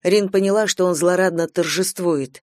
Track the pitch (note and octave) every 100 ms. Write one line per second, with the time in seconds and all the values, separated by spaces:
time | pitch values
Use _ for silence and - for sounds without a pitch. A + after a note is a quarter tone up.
0 | F3+ G#3 F#3+ G3 G3 G#3 G#3 - F#3 E3
1 | F3 F3+ F#3 E3+ E3 - E3 D#3 F#3 -
2 | F3 D3+ C3 - _